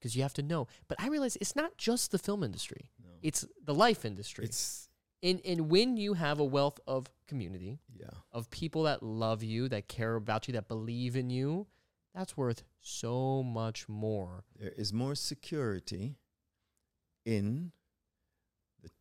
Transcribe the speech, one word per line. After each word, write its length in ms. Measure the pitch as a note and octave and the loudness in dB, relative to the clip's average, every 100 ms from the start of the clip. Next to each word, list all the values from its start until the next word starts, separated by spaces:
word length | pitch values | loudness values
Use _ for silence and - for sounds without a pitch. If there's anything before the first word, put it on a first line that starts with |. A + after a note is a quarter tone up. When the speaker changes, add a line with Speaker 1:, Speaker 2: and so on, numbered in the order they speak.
Speaker 1:
'Cause 140 | A#2 A#2+ | -4 0
you 60 | |
have 120 | C3+ - | 0 0
to 80 | |
know. 240 | C#3+ E3 B2 - - | -2 -2 -2 -8 -8
But 120 | - | -4
I 60 | A3+ | 0
realize 280 | D4+ C4 - | 2 2 0
it's 140 | - C#4+ | -2 0
not 200 | D#4+ - | -2 0
just 340 | - A#3+ - | 2 2 2
the 80 | F#3+ | 0
film 240 | - G3+ | 0 0
industry. 480 | C3 F2 - - - - | -2 -2 -8 -10 -14 -20
Speaker 2:
No. 60 | F2+ F2 | -20 -4
Speaker 1:
It's 240 | D#3 - - - | -2 -2 -4 -8
the 100 | D3+ | 0
life 320 | C#3+ A#3 - A2 | 6 6 6 -2
industry. 400 | F#2+ G#2 - A2+ | -6 -8 -6 -6
Speaker 2:
It's 420 | - - - - _ _ - | -4 -6 -8 -14 _ _ -2
Speaker 1:
And, 180 | F3+ F#3 | 2 2
and 260 | F#3+ F3 D#3 | 2 2 6
when 280 | F3+ B3 A#3 | 6 6 4
you 160 | G3+ | 2
have 260 | F#3 D3 D3 | 2 2 4
a 60 | C#3+ | 4
wealth 340 | C#3 C#3+ - - | 4 4 2 -2
of 200 | C3 B2 _ - | -2 -2 _ -8
community, 520 | C#3 F2+ F#2 F2+ C#3+ - | -6 -4 -6 -8 -10 -14
Speaker 2:
Yeah. 160 | G#2+ - F2 - | -16 -14 -16 -10
Speaker 1:
of 180 | A#2+ A2+ | -10 -8
people 320 | - D#3+ D#3 | -4 -2 2
that 180 | D#3 C#3+ | 2 2
love 400 | A2+ A2 A2+ A2 | -2 0 2 2
you, 240 | A2 A2+ C3 | 0 0 0
that 180 | A2 - | -2 -4
care 260 | - A2+ A2+ | -2 0 0
about 320 | G#2+ A2 - | 0 -2 0
you, 60 | |
that 140 | A#2 G2 | -4 -4
believe 460 | A2+ A2+ A#2+ B2 C3 | -6 -4 -2 0 0
in 120 | B2+ | 0
you, 380 | B2+ C#3 E3+ G3+ _ _ _ _ | 0 0 -2 -6 _ _ _ _
that's 240 | F3+ F#3+ - | -10 -8 -2
worth 260 | B2+ A#2 - _ | 0 -2 -6 _
so 640 | - - A#2 B2+ C3 C3+ | -12 -6 -2 0 2 0
much 460 | B2+ A2+ A2+ A2 - | 0 -2 -2 -4 -8
more. 560 | G#2+ A2 G#2+ F2+ F#2 - - | -2 0 -2 -4 -10 -14 -10
Speaker 2:
There 120 | G#2+ - | -8 -4
is 160 | G2 | -2
more 220 | A2 C3 C#3+ | 0 0 -2
security 1000 | - D3 - D#3 A#2+ F#2 - F#2 A#2 C#3 _ _ _ _ _ _ _ _ _ _ A2+ | -4 -6 -4 -2 0 -2 -4 -6 -6 -8 _ _ _ _ _ _ _ _ _ _ 0
in 460 | G#2+ G2+ C3+ F3 - _ _ _ _ _ _ _ _ _ _ | 2 2 -2 -6 -10 _ _ _ _ _ _ _ _ _ _
the 100 | - _ | -20 _